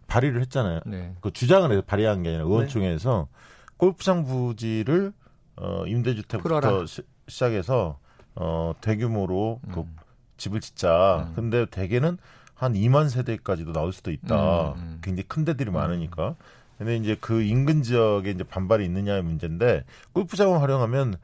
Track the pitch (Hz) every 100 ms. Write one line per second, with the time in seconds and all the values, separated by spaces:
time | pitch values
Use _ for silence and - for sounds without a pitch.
0 | - 120 143 120 127 135 101 82 113 92
1 | 90 92 104 - 123 190 156 101 - 101
2 | 107 98 82 82 80 110 139 120 92 80
3 | 120 107 73 - - - - - 180 175
4 | 190 175 135 131 123 107 113 110 107 175
5 | 196 - _ _ _ - 92 90 87 117
6 | 131 107 - 110 165 151 135 98 82 -
7 | - _ - - 127 107 82 127 85 71
8 | _ - - - 82 82 82 80 107 107
9 | 120 110 92 92 110 117 104 87 82 80
10 | - _ _ - 98 104 - - 90 85
11 | 98 87 85 82 120 120 110 95 92 120
12 | 160 180 - - - - 127 101 113 139
13 | 151 123 120 110 - 87 82 78 85 -
14 | 95 73 - 76 78 85 76 69 85 82
15 | 95 92 - 160 156 127 107 82 76 87
16 | 82 82 95 165 - - - - 107 117
17 | 107 107 - 113 104 123 139 156 120 120
18 | 110 104 98 90 85 95 92 110 90 92
19 | 101 101 82 80 85 85 120 80 - -
20 | - - 180 175 196 170 139 135 113 135
21 | 127 87